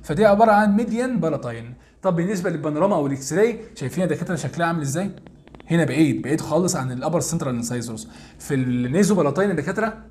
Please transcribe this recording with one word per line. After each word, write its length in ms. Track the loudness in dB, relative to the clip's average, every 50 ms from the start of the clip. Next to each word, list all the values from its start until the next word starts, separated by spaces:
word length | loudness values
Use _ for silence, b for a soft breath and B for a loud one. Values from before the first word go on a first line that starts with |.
| B
فدي 220 | -4 0 4 4
عباره 260 | 6 6 6 6 6
عن 240 | 6 6 4 4 4
ميديان 440 | 2 0 0 -2 -2 -2 -2 -2 0
بلاتين. 540 | 0 -2 -2 -4 -6 -8 -10 -10 -12 -14 -18 -20 b b b b
طب 140 | -2 0 0
بالنسبه 340 | 2 0 0 -2 -2 -2 -2
للبانوراما 460 | -4 -4 -4 -4 0 0 2 2 2
او 120 | 2 0 0
الاكس 260 | -2 -4 -4 -2 2
راي، 260 | 2 2 2 2 -2 B B B
شايفين 260 | -8 -8 -6 -2 -2
يا 60 | 0 0
دكاتره 280 | -2 -2 -4 -4 -4
شكلها 320 | -4 -4 -4 -4 -2 -2 0
عامل 140 | 0 -2
ازاي؟ 300 | -2 -4 -2 -2 -4 -4 -6 -10 -18 -20 -20 -20 -20 -20 -20 -14 -4 0
هنا 120 | 2 2 2
بعيد، 380 | 2 4 4 4 4 2 0
بعيد 200 | -2 -2 -2 -2
خالص 340 | -2 0 0 0 0 0 -2
عن 160 | -2 -4 -4
الابر 280 | -6 -4 -2 -2 -2 -2
سنترال 360 | -2 -2 -4 -4 -2 -4 -4
انسايزرز. 520 | -4 -4 -4 -6 -6 -6 -8 -10 -12 -12 -16 B B B B B B
في 140 | -6 -2 -2
النيزوبلاتين 960 | 0 0 0 0 0 0 0 2 4 4 4 4 4 2 2 2 2 0 0
يا 60 | 0
دكاتره 420 | -2 -2 -4 -2 -2 -2 -2 -4 -6 -14 -20